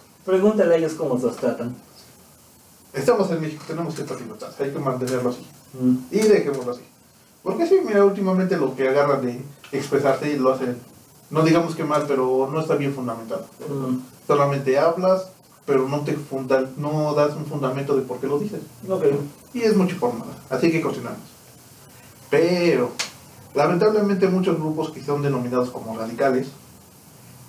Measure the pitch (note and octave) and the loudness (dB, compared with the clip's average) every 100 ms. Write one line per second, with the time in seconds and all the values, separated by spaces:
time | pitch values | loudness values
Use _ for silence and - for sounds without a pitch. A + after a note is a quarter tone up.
0 | - _ - F#3+ G#3 G#3+ F3 E3 D#3 - | -16 _ 0 2 4 4 4 4 2 -2
1 | C#3+ B2 B2 - B2 - A#2+ B2+ - - | -2 0 -2 -2 -4 -4 -6 -10 -16 -20
2 | - - - - - - - - - C#3 | -20 -20 -20 -20 -20 -20 -20 -20 -12 -4
3 | - A3+ F3+ D#3+ D3+ - - D#3+ E3+ - | 2 2 2 -2 -4 -8 -10 -6 -6 -6
4 | - C3 A2+ - - - C#3 C#3+ C#3 B2+ | -8 -10 -10 -12 -12 -6 -6 -4 -4 -2
5 | B2 B2+ B2 - - - - C3 B2+ B2+ | -2 -2 -2 -4 -12 -20 -18 -2 2 2
6 | - G#3 G#3+ G3 C#3 C3 B2 - - _ | 0 2 4 4 2 -4 -4 -8 -12 _
7 | _ _ _ _ - G3 E4+ F#4+ A3+ G3+ | _ _ _ _ -6 -2 2 2 4 4
8 | G3 F#3+ F#3+ F#3 F#3 D#3+ C3+ B2 C3 C#3 | 4 4 0 2 2 0 -2 0 2 4
9 | C#3+ C3+ B2 B2 - - - C3+ - C3+ | 2 2 0 -6 -10 -16 -8 -6 0 0
10 | C3 C3+ D3 D3 C3 B2+ B2+ B2 - - | 2 0 0 0 2 2 -2 -6 -10 -20
11 | - - - D3+ D#3+ E3 E3 - D#3 D3 | -20 -20 -6 2 4 4 2 -2 0 0
12 | C#3+ C3 B2+ C3 C3+ D#3 D#3 D3 C#3 C3+ | 0 0 2 2 0 -2 0 0 -2 -4
13 | B2 A2+ A2+ C#3+ C#3+ - D3+ C#3 B2+ B2+ | -6 -8 -8 -10 -10 -14 -8 -6 -4 -4
14 | - - - C#3+ C#3+ C#3 B2 C3+ D#3+ F3 | -6 -10 0 2 2 0 0 2 4 2
15 | F#3 F#3 F#3 - _ - - C3+ C3 C#3+ | 2 2 0 -16 _ -12 0 0 2 -2
16 | C#3+ C#3+ - C3+ B2+ C3 C3 - D3 D#3 | -4 -6 -6 -8 0 0 0 -6 -4 -2
17 | D3+ D3 D3 D3+ D3 D3 C3+ C3+ C#3 C3+ | 0 2 0 0 -8 -4 -4 -4 -2 -2
18 | B2 - C3 C#3+ - - - - F#3 F#3 | -2 -6 -2 -2 -4 -8 -14 -14 -6 0
19 | D3 C#3 C#3+ - - B3 A3+ F#3+ F3+ - | 2 0 -4 -12 -12 -2 2 4 2 0
20 | B3 - - - - B2+ E3+ D#3+ C#3+ - | -2 -4 -10 -14 -6 0 2 2 -2 -4
21 | A#2+ - - - - - - - - - | -8 -12 -16 -20 -20 -20 -20 -20 -20 -20
22 | - - - C#3+ E3+ F3+ E3+ C3+ B2 - | -20 -20 -2 2 4 4 4 2 0 -4
23 | - - - - - C#3 D#3 F3 G#3+ A3 | -10 -12 -20 -20 -6 0 2 4 4 4
24 | G3+ F#3+ F#3+ F#3 F3+ E3 D#3 D3+ D#3 C3 | 2 2 2 2 2 0 -2 -4 -4 -6
25 | B2+ C#3+ C#3 C3 A#2+ B2+ B2 - A2+ A2+ | -4 -2 0 -2 -2 0 -2 -4 -10 -8
26 | A2+ B2 C#3 B2+ C#3 - - - - - | -8 0 2 2 -2 -10 -20 -20 -20 -20
27 | - - - - | -20 -20 -20 -20